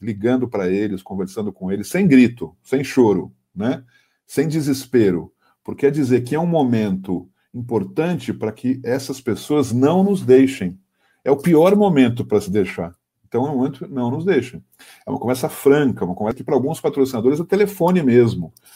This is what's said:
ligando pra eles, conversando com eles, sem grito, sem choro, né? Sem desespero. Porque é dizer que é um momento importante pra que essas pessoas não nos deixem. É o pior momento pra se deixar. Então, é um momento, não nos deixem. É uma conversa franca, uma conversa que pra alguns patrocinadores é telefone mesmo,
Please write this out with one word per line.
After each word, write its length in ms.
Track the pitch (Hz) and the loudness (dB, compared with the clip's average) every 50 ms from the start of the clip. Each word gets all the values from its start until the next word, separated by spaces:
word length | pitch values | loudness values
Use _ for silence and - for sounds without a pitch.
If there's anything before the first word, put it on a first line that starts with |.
ligando 480 | 98 113 110 101 101 120 127 127 127 120 | -10 -8 -6 -2 0 0 0 0 0 -2
pra 200 | - 101 95 90 | -4 -4 -2 0
eles, 320 | 92 98 107 104 98 95 | 0 0 -2 -2 -4 -8
conversando 520 | - - 95 95 95 92 - 113 104 104 | -10 -10 -8 -8 -8 -6 -8 -8 -8 -8
com 180 | - - 92 92 | -8 -8 -6 -6
eles, 180 | 98 101 104 - | -6 -6 -6 -4
sem 200 | - 180 208 185 | -2 0 4 6
grito, 480 | 139 127 123 117 120 - 87 80 - _ | 8 8 6 6 2 -2 -10 -12 -12 _
sem 200 | _ - - 139 | _ -4 -4 -4
choro, 500 | 139 - - 135 123 107 98 90 - - - _ _ _ _ | -4 0 2 4 4 4 4 0 -2 -8 -14 _ _ _ _
né? 300 | 90 104 123 139 127 - _ _ _ _ _ _ _ _ | -6 -4 -4 -4 -6 -10 _ _ _ _ _ _ _ _
Sem 220 | _ - - 139 160 | _ -4 -2 -2 -2
desespero. 840 | 151 160 143 143 135 135 - - - 123 110 98 90 82 - - _ _ _ _ _ _ | -2 -2 -2 -2 -2 -4 -4 0 2 4 4 4 2 0 -6 -10 _ _ _ _ _ _
Porque 240 | _ - - - 147 | _ -14 -4 0 0
é 40 | 143 | 0
dizer 300 | 143 151 143 120 127 120 | 2 0 0 2 2 0
que 120 | 123 123 147 | 0 -2 -4
é 60 | 151 | -2
um 60 | 170 | -2
momento 840 | 175 170 160 139 123 117 110 107 104 95 95 95 - 90 82 - - _ _ _ _ - | 0 0 0 2 2 2 0 0 -2 -2 -4 -4 -6 -6 -6 -8 -12 _ _ _ _ -14
importante 760 | - 117 120 120 107 95 95 - - 156 175 175 139 - - | -14 -8 -4 -4 -4 -4 -4 -4 -2 -2 -2 -2 -4 -6 -8
pra 180 | 107 - 113 107 | -8 -6 -8 -8
que 300 | 107 - - 123 131 - | -8 -6 -4 -4 -4 -4
essas 380 | - 117 120 139 - - 135 - | -4 -4 -4 -4 -6 -8 -12 -8
pessoas 500 | - - 104 - - - 147 151 139 - | -6 -6 -6 -6 -4 -2 -2 -2 0 -2
não 320 | 110 123 131 147 165 185 | 0 0 2 2 2 2
nos 200 | 190 202 202 - | 2 2 0 -2
deixem. 540 | 123 120 127 131 135 131 - - 95 87 92 - _ _ _ _ _ _ _ _ _ | 4 4 6 6 6 4 0 -4 -8 -8 -8 -12 _ _ _ _ _ _ _ _ _
É 60 | 123 | -2
o 60 | 139 | -2
pior 400 | 139 - 175 170 151 165 185 202 | 0 2 2 4 6 6 6 4
momento 480 | 208 208 196 165 139 131 117 117 120 - | 4 2 2 4 4 2 2 2 -2 -4
pra 160 | - 107 101 | -2 -2 -2
se 100 | - - | -2 0
deixar. 420 | 92 107 95 - - - 85 85 87 _ _ _ _ _ _ _ | -2 -2 -2 -2 -4 -8 -10 -10 -12 _ _ _ _ _ _ _
Então, 180 | - 117 127 | -4 -4 -2
é 40 | 147 | -2
um 60 | 151 127 | -2 -2
momento, 280 | 127 139 - - - - | -4 -4 -6 -10 -14 -10
não 220 | 139 131 123 120 | -8 -6 -4 -4
nos 140 | 131 156 160 | -4 -4 -2
deixem. 400 | 196 180 135 113 - - - - _ _ _ - - - _ _ | 0 0 0 -2 -4 -10 -18 -20 _ _ _ -20 -20 -20 _ _
É 40 | 107 | -10
uma 100 | 107 101 | -8 -6
conversa 280 | - 113 127 123 156 151 | -4 -4 -2 -2 -4 -6
franca, 560 | - - - 139 139 151 147 131 101 - 98 | -8 0 4 4 4 6 4 0 0 -2 -6
uma 120 | 87 92 | -6 -6
conversa 220 | - 104 107 117 - | -4 -4 -6 -6 -6
que 60 | 127 | -6
pra 120 | - 156 | -2 -2
alguns 240 | 127 123 143 160 - | -2 0 -2 -4 -4
patrocinadores 580 | - 156 - 139 135 131 131 117 107 127 143 151 | -4 -4 0 0 0 0 0 0 0 0 0 0
é 60 | 170 | -2
telefone 580 | - 196 190 208 196 - - 170 175 185 180 | -2 0 0 0 0 0 0 0 2 2 2
mesmo, 500 | 156 127 117 123 120 113 95 87 85 80 - _ _ _ - | 2 4 6 6 6 4 2 -4 -8 -12 -16 _ _ _ -20